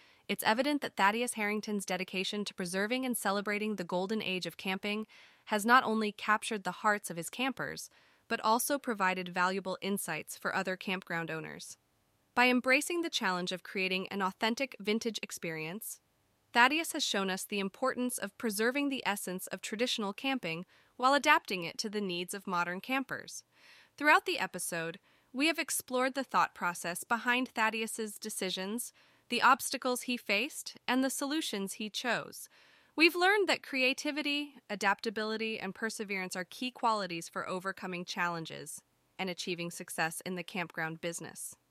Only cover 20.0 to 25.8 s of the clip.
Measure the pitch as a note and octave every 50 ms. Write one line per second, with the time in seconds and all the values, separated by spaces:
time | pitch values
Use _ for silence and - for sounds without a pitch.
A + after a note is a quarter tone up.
20 | G#3+ G3 G3+ - - C4+ C4+ B3 - E3+ D#3+ E3 F#3+ - _ _ _ _ _ -
21 | B3 C4 C#4 C#4+ C4+ D4+ D4+ E4+ - - G#3 F3+ E3+ E3 - - - G#3+ G3+ G#3+
22 | G#3 F#3 F3 F3 F3+ F3+ - G3+ G3 G3+ F#3 F3 F3 F3 F3+ F#3+ - - C4 C4+
23 | B3+ - C#3+ A#2 - - - - - _ _ _ - - - - - _ _ -
24 | C#4+ D4+ D#4 G4 - G4 E4+ - F#3 F#3+ - F3+ - - F3+ E3 E3 E3 E3+ -
25 | _ _ _ _ _ _ - B3 D4 E4 D#4+ E4 D#4+ - - -